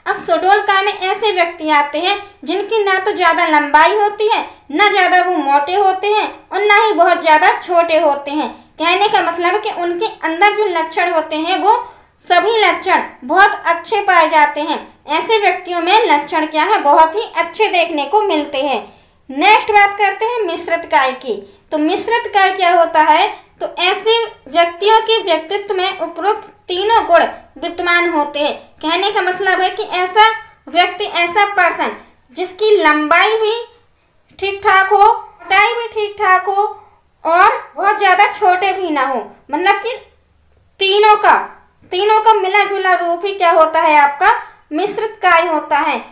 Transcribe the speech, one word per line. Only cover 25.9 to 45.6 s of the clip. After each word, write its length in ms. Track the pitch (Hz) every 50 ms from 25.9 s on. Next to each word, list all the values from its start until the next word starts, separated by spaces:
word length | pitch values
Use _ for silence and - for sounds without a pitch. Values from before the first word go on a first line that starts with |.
| 381 370
उपरोक्त 500 | 320 330 - - 320 403 440 427 - - - _ _ -
तीनों 360 | 359 349 403 427 466 440 -
गुण 180 | - 339 320 247 - - - - _ - 277
विद्यमान 500 | 294 339 339 - 349 349 349 349 349 349
होते 320 | 339 302 294 294 - 285
हैं। 140 | 294 285 -
कहने 560 | - - _ _ - - 311 339 359 392 415
का 100 | 415 427
मतलब 400 | 370 370 359 359 403 381 370 359
है 100 | 370 370
कि 120 | 381 427
ऐसा 460 | 427 - - 359 370 370 370 427 427 440 440 440 - - _ _ _ 277
व्यक्ति, 360 | 254 339 359 - - - 415
ऐसा 400 | - - 339 349 339 339 415 403 403 403
person 420 | 370 359 330 - - 302 233 208 - - _ _ _ _ _ 247
जिसकी 400 | 311 370 370 - - 427 427 427
लंबाई 600 | 370 320 302 302 302 302 302 330 349 392 427 440
भी 160 | 440 440 415 453 466 453 - _ _ _ _ _ _ _ _ _ _ _ _ _ -
ठीक 220 | 381 392 392 392
ठाक 260 | 403 415 381 381 381
हो, 180 | 403 415 392 403
मोटाई 720 | 440 453 - - - - - 349 - 381 392 415 453 466
भी 140 | 466 466 440
ठीक 280 | - 440 415 403 415 -
ठाक 280 | 415 370 370 359 370
हो 160 | 403 381 403 415 427 427 - - _ _ _ _ _ _ _ -
और 480 | 320 330 359 392 440 523 466 - - -
बहुत 220 | 277 370 403 427 -
ज्यादा 340 | 403 381 359 381 415 -
छोटे 400 | - - 415 370 359 359 403 381
भी 180 | 370 392 370 330
ना 160 | 302 277 269
हो, 240 | 277 262 226 - - - _ _ -
मतलब 240 | 277 311 359 392 427
कि 220 | 403 440 453 508 - - _ _ _ _ _ _ _ _ _ _ _ _ _ _ -
तीनों 360 | 392 381 381 415 427 427 415
का, 200 | 415 415 349 262 - - - - - _ _ _ _ _ -
तीनों 280 | - 359 403 427 440 440
का 120 | 427 453 427
मिला 300 | 415 370 381 392 415 392
जुला 300 | 392 403 392 370 370 359
रूप 280 | 349 349 339 339 339 -
ही 80 | 392
क्या 180 | 392 - 359 339
होता 300 | 349 330 320 320 320 320
है 160 | 339 311 302 294
आपका 320 | 285 285 285 - 359 415 466 - - - - _ _ -
मिश्रित 460 | 294 320 381 403 - 453 440 427 427 -
काय 240 | - 359 339 330 339
होता 320 | 349 320 294